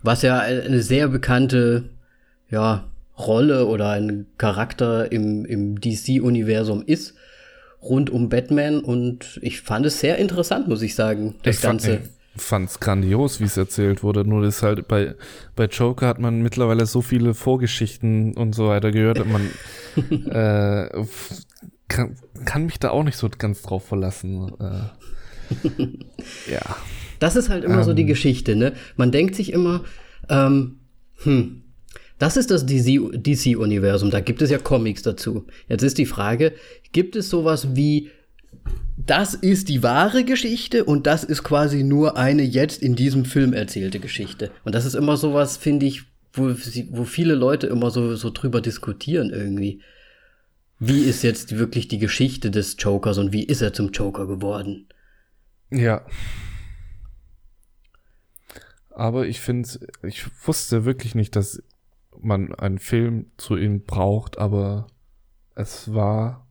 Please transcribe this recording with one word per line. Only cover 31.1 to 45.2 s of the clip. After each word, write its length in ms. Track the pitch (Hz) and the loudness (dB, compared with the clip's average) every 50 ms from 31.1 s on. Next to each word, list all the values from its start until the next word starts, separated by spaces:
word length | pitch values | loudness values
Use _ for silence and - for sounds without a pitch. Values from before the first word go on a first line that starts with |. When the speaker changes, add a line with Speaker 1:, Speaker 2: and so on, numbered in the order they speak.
| - - - | -20 -4 2
Speaker 1:
hm, 400 | 151 139 127 113 - - - - - - - - - - - - - - | 4 4 4 2 0 -6 -16 -20 -20 -20 -20 -20 -20 -20 -20 -20 -20 -4
das 200 | - 139 156 - | 0 0 2 2
ist 120 | 269 254 - | 2 2 4
das 140 | 196 165 131 | 2 2 2
D 160 | 131 139 131 | 2 2 4
C, 180 | 120 127 135 143 - - - | 4 6 4 4 2 0 -6
D-C-Universum, 960 | - - 143 147 127 - 123 120 110 110 104 104 101 95 98 98 98 101 101 | -2 0 0 0 2 2 2 2 2 2 2 2 4 4 4 4 4 2 2
da 100 | 98 101 | 0 0
gibt 200 | 92 - 113 - | 0 -2 0 2
es 80 | 151 135 | 2 2
ja 80 | 143 | 2
Comics 440 | 131 - - 139 123 113 113 101 - | 0 2 2 2 2 2 0 -4 -2
dazu. 440 | - 117 101 - - - 110 107 - - - - - | -4 -4 -4 -4 -6 -6 -6 -6 -8 -10 -20 -20 -6
Jetzt 160 | - 117 101 131 | -4 -2 2 2
ist 140 | 139 127 | 2 2
die 80 | - 139 | 2 0
Frage, 480 | - - 101 101 101 117 117 156 160 160 - - - - - _ - - | 0 0 -4 -2 -2 2 2 2 0 0 -2 -20 -20 -20 -20 _ -2 0
gibt 220 | 165 185 180 - | 0 0 0 -2
es 120 | 220 190 190 | -6 -4 -2
sowas 460 | - 170 160 160 160 151 - 135 127 | -2 0 2 2 2 2 0 -2 0
wie, 340 | 131 143 151 151 151 147 - - _ _ _ _ - - - - - - - - - - - - | 2 2 4 2 2 0 -4 -16 _ _ _ _ -20 -20 -20 -20 -10 -6 -6 -4 -4 -4 -6 -4
das 360 | - 127 - 143 160 202 190 - | -4 0 2 2 2 2 0 -2
ist 340 | - - 180 196 190 190 | 0 2 4 4 4 2
die 160 | 156 147 123 107 | 0 0 2 2
wahre 400 | 120 120 139 175 214 208 254 247 | 4 4 4 4 4 4 2 2
Geschichte 600 | 247 262 254 - 226 233 233 - - - 233 - | 2 0 0 0 -2 -4 -4 -6 0 0 0 2
und 220 | - 147 143 135 | 4 2 2 4
das 160 | 147 151 160 - | 2 2 2 0
ist 180 | - 156 - - | -2 -4 -4 0
quasi 400 | - 151 143 151 147 143 143 135 | 0 2 2 4 2 2 2 2
nur 320 | 139 139 143 151 156 - | 4 4 4 4 4 2
eine 260 | 131 127 131 143 151 143 | 2 2 4 4 4 2
jetzt 380 | 127 113 131 139 156 - - | 2 2 2 2 2 0 -2
in 140 | - 127 123 | 0 0 2
diesem 300 | 117 127 139 131 135 127 | 4 2 2 4 2 0
Film 260 | 131 - 143 135 127 123 | 2 2 2 4 4 2
erzählte 460 | 120 104 - - 104 95 95 95 101 | 0 -4 -4 -4 -4 -4 -4 -4 -6
Geschichte? 520 | - - - - 101 92 - - - 98 - - - | -8 -8 -8 -8 -8 -10 -8 -10 -10 -10 -10 -10 -8
Und 100 | 113 104 | -2 -2
das 100 | 117 120 | 0 0
ist 100 | 131 123 | 0 0
immer 220 | - 147 147 147 | 0 2 2 2
sowas, 400 | 139 | 2